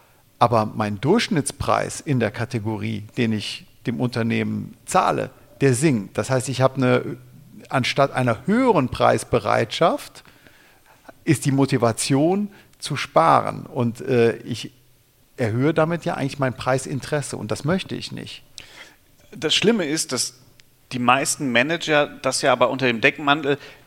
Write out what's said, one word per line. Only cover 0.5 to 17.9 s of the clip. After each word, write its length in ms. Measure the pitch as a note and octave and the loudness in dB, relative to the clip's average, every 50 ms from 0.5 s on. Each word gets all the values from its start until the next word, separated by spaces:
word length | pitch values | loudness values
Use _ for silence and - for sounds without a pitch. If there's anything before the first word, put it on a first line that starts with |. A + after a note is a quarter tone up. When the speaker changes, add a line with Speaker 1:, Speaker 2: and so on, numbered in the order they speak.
| A#2+ A2 G#2+ | 4 2 2
Speaker 1:
mein 340 | G#2+ - A2+ G#2+ G#2 G#2 G2+ | 0 -2 -4 -4 -4 -4 -2
Durchschnittspreis 1000 | - C#3 F#3+ A#3+ - - G#3+ D3+ C3 - - - - - G#2+ G#2+ G2+ F#2+ - - | 0 2 2 2 2 0 -2 -2 0 -2 -4 -4 -2 0 0 0 0 -2 -6 -8
in 200 | - E3 C#3 B2+ | -4 -2 0 0
der 100 | A2+ G#2 | 0 0
Kategorie, 760 | - - A#2+ - - A#2 G2+ A2 A2 G2+ G2+ A2 A2 G2+ G#2 G#2+ - | -2 -4 -6 -6 -4 -4 -4 -4 -4 -4 -6 -6 -6 -8 -10 -8 -4
den 160 | - B2 A2+ A2 | -2 0 0 0
ich 320 | G#2 - - - - - - - - - | -2 -4 -6 -10 -12 -16 -20 -20 -8 -6
dem 140 | C#3 A#2+ - | -6 -4 -2
Unternehmen 760 | B2+ A#2+ - A#2+ A2+ A2+ A2+ A2 A2 G#2+ G#2+ G#2 G2+ - - - _ | -4 -2 -2 -2 -2 0 0 0 -2 -2 -4 -6 -8 -10 -14 -16 _
zahle, 460 | - - F#3 - - D#3+ B2 G#2+ A2 - - - - - - C#3 | -2 0 2 2 2 0 -2 -4 -6 -10 -16 -20 -20 -4 0 2
der 100 | C#3 B2+ | 2 4
sinkt. 440 | A2+ D3 E3 C3 A2 F#2+ - - - | 4 2 2 2 2 -2 -4 -4 -6
Das 100 | G#2 - | -2 -2
heißt, 220 | C3 C3 A#2 - | -2 -2 -2 -4
ich 100 | B2+ B2+ | -2 0
hab 160 | C3 C3 - | 0 0 2
eine, 400 | C3 B2+ B2+ B2+ B2+ - - - - - - - - - - - - - - | 0 2 2 2 2 0 -4 -8 -12 -14 -20 -20 -20 -20 -20 -20 -20 -10 -4
anstatt 420 | - C#3 A#2+ - - - C#3 C#3 - | -2 -2 -2 0 2 2 2 2 2
einer 340 | B2 B2+ B2 A2+ G2 - | 0 0 0 0 -2 -2
höheren 440 | - G3+ A#3+ C4+ B3+ G#3+ E3 C3 A#2+ | 0 0 2 4 4 4 4 2 0
Preisbereitschaft, 1300 | - - B2 A#2 A#2+ A2+ - - - A#2+ - G#2+ A2+ A#2 A#2 A2 - - D#3+ F3+ C4 D4 - - - - - - - _ _ - - _ _ _ _ _ _ _ - _ _ - - _ _ | 0 2 4 4 4 2 0 0 -2 -2 0 0 0 0 0 -2 0 0 2 2 2 0 -4 -12 -20 -20 -20 -20 -20 _ _ -20 -20 _ _ _ _ _ _ _ -20 _ _ -20 -20 _ _
ist 220 | D#3+ D3+ - - | 0 0 2 2
die 60 | C#3+ C3+ | 0 2
Motivation 960 | C3+ C#3 C3 - B2 A#2+ A#2 A2 - - - C#3 C3+ D3 E3 F#3 G3+ G#3 G3+ - - - _ _ _ | 2 2 2 2 2 2 2 0 0 0 0 2 2 2 2 2 0 -2 -4 -8 -14 -20 _ _ _
zu 180 | - - D3 | -10 -8 -6
sparen. 680 | B2 - - - D#3 D#3+ D#3+ C#3+ B2 G#2+ G#2 G#2+ G2+ - | -6 -6 0 2 4 6 6 6 4 4 0 -4 -8 -10
Und, 380 | - - C3+ A#2+ A#2+ A2 - - | -8 -4 -2 -2 -2 -2 -4 -2
äh, 340 | - C3+ A#2+ A#2 A#2 G#2+ - | 0 2 4 4 4 2 0
ich 340 | - - A#2+ A2+ - A#2+ - _ _ _ _ _ _ _ _ _ _ _ _ | -6 -8 -8 -8 -8 -12 -16 _ _ _ _ _ _ _ _ _ _ _ _
erhöhe 360 | - B2+ A2 G#2 B2 C3 D3+ E3 | -4 -2 0 0 2 2 2 2
damit 320 | E3 D#3 D#3+ E3+ E3 - | 2 2 0 0 -2 -4
ja 100 | E3+ D#3+ | -4 -4
eigentlich 240 | C#3+ C3+ C#3 - - | -2 -4 -6 -4 -2
mein 160 | C#3 C3 A#2 | -2 -2 -2
Preisinteresse 800 | - - C3 C3 C3+ - - D3+ B2+ - - - D3 C3+ - - | -4 -2 0 0 0 -2 -4 -8 -8 -6 -4 -4 -4 -4 -6 -8
und 140 | F#2+ - G#2+ | -8 -6 -6
das 140 | A2 - - | -6 -4 -2
möchte 300 | C#3+ F3+ F#3+ - - | -2 -2 -2 -4 -6